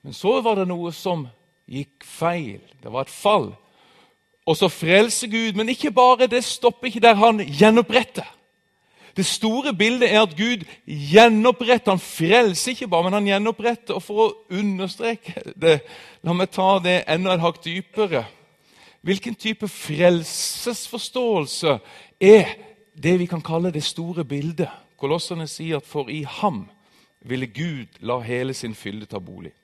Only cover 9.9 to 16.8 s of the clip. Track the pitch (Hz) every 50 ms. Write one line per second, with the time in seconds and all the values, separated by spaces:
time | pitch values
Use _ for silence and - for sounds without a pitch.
9.9 | 247 254 240 208 196 214 220 180 151 156 214 240 247 202 160 - - _ _ -
10.9 | 151 151 143 143 165 214 233 233 220 214 220 254 190 - 247 226 247 226 - 208
11.9 | 190 175 - - - - 165 160 - 247 240 208 175 - - 247 254 - 262 208
12.9 | 170 165 170 185 196 208 202 202 196 196 208 226 220 - 208 233 240 233 _ -
13.9 | - 196 - - 208 214 226 214 208 - _ _ 180 190 208 202 190 185 190 180
14.9 | - - 226 233 233 - _ - - - - - - - 160 165 156 143 - -
15.9 | - - - - - _ - 160 170 180 190 185 - - 190 190 196 190